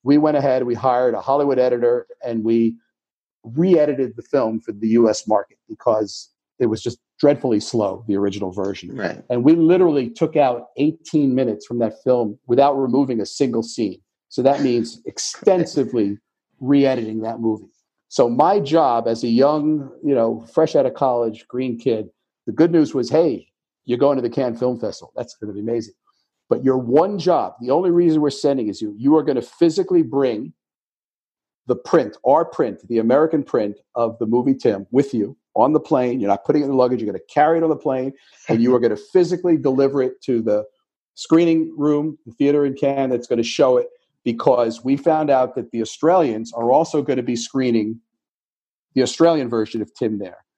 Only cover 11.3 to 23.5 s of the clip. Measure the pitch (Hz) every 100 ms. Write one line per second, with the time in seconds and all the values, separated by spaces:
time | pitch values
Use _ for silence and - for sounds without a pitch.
11.3 | 127 123 104 - 120 113 - 131 123 107
12.3 | 107 - 120 139 139 131 131 135 117 98
13.3 | - 131 117 113 - 104 - _ _ _
14.3 | - 127 143 135 120 113 - - - -
15.3 | - - 185 160 - 117 123 101 104 _
16.3 | _ _ _ 131 143 135 127 110 110 110
17.3 | 113 113 107 95 _ _ _ _ - 120
18.3 | 117 160 202 139 165 143 117 117 117 123
19.3 | 117 139 151 151 151 135 - 147 131 113
20.3 | 113 - - 156 147 127 - 135 120 117
21.3 | 107 _ 123 131 117 135 110 104 _ _
22.3 | _ - 113 165 165 147 135 113 151 170
23.3 | 110 _